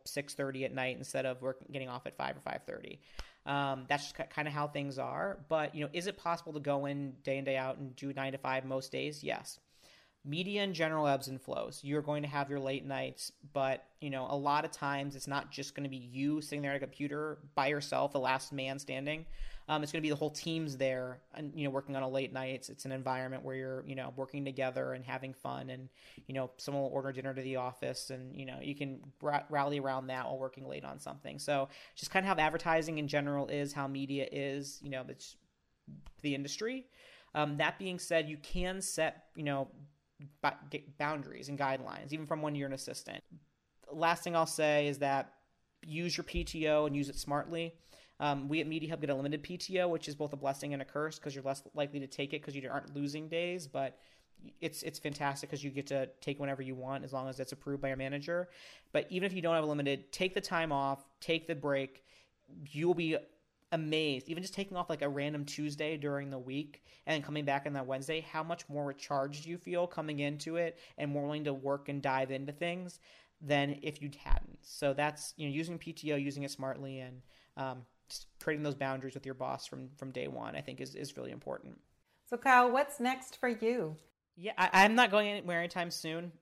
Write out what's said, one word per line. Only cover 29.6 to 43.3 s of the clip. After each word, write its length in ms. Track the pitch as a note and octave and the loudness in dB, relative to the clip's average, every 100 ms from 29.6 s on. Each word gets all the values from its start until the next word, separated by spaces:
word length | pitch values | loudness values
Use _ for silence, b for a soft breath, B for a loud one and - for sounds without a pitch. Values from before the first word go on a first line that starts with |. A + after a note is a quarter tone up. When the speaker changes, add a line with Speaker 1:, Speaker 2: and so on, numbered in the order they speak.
| C#3+ D3 | 4 2
Speaker 1:
around 280 | C3+ C3 C3 | 2 0 0
that 180 | B2+ B2 | -2 -2
while 140 | C3 | -2
working 280 | C3 C3+ C3+ | -4 -6 -8
late 180 | C#3+ C3+ | -8 -8
on 140 | C#3 | -8
something. 380 | C#3+ C#3+ C#3+ C#3+ | -10 -10 -10 -6
So 320 | D3 C#3+ C3+ B B - | 0 2 2 B B -12
just 160 | - | 0
kinda 160 | F#3+ F#3+ | 2 4
how 60 | |
advertising 640 | F3 D#3 D#3+ E3+ E3 D#3 D3+ | 6 4 4 4 4 4 0
in 100 | C#3+ | 0
general 400 | D3 C#3+ C#3+ C#3 | 2 2 0 0
is, 260 | D3 C#3+ | 0 -2
how 140 | C#3+ C#3 | -2 -2
media 400 | C3+ C#3 C#3 C3+ | -2 -2 0 0
is, 480 | C#3 C#3 C#3+ C#3 - | -2 -2 -2 -4 -8
you 80 | C#3+ | -6
know, 140 | C3 C3+ | -6 -6
it's 280 | - - - _ _ _ _ - D3 - - | -12 -14 -18 _ _ _ _ -18 -16 -16 -4
the 100 | D3 | 0
industry. 540 | C#3 C#3+ - A3 C4 B3+ b b b b D3+ | 0 -2 -2 -2 -2 -8 b b b b 0
Um, 220 | D3 D3 | 2 4
that 200 | D#3 - | 2 2
being 220 | F#3+ F3+ | -4 -4
said, 280 | - E3 D3+ | 2 4 4
you 100 | D3 | -4
can 440 | - F3+ F3+ F#3+ | -2 0 2 0
set, 440 | F#3+ - D#3 D3+ - - | -2 2 2 0 -12 -4
you 80 | |
know, 240 | D3 C#3 C3+ - - _ _ - C#3+ - | 0 2 0 -6 -20 _ _ -20 -20 0
ba-, 160 | D3 - C#3+ | 0 0 -6
g-, 160 | D3 - - | -8 -10 -2
boundaries 500 | D3 D#3 C3+ - C#3 | -2 0 -4 -10 -6
and 80 | C#3 | 0
guidelines, 560 | C#3 C3+ B2+ - C#3+ | 2 2 -2 -8 -6
even 140 | D#3 D3+ | -6 -2
from 160 | D#3 | 0
when 100 | D3+ | 0
you're 140 | D3 C#3 | 0 -2
an 60 | |
assistant. 500 | C3+ - - - G2+ - | -4 -6 -8 -8 -10 -12